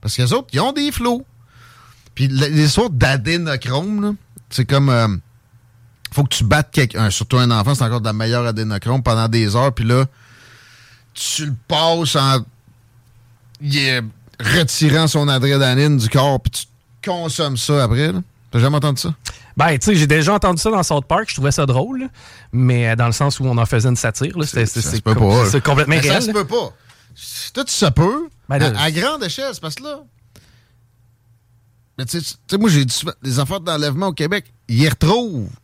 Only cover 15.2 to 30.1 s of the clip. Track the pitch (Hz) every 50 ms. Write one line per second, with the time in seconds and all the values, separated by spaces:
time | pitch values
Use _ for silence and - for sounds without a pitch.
15.2 | 147 143 139 131 123 139 139 139 139 127 127 131 147 151 147 135 110 110 - 139
16.2 | 131 143 139 123 - - - - - _ _ _ _ _ _ _ - 202 180 175
17.2 | 170 160 - - 160 143 135 117 - - 147 143 131 110 113 123 147 156 185 185
18.2 | 180 - _ _ _ _ - 120 117 135 147 147 135 151 139 127 - 170 156 _
19.2 | - - - - - - - - 147 170 156 131 - 202 214 170 151 143 151 156
20.2 | 151 165 208 202 - 196 180 160 - 220 220 196 170 - 165 143 135 - 160 190
21.2 | 220 - - - 135 143 135 - 147 135 127 131 156 233 269 254 262 262 - -
22.2 | - - - - - - - 123 127 127 123 120 120 113 113 117 120 120 113 -
23.2 | 143 143 135 - 135 131 120 117 117 - - 113 110 131 123 113 - 117 110 -
24.2 | 131 151 190 175 151 143 - - 113 107 - 120 107 69 - 113 - 110 110 107
25.2 | 113 98 104 123 117 98 98 139 - - 143 135 151 139 156 160 139 143 143 208
26.2 | 247 214 214 208 185 131 220 240 185 117 - _ _ _ - _ _ _ - -
27.2 | - - - - - - _ 247 277 - - - 214 156 123 - 160 190 240 294
28.2 | 330 311 - _ _ - 135 143 143 147 110 104 147 160 156 170 208 269 311 294
29.2 | 226 175 - - 269 269 226 - - 156 147 - 262 302 294 277 294 240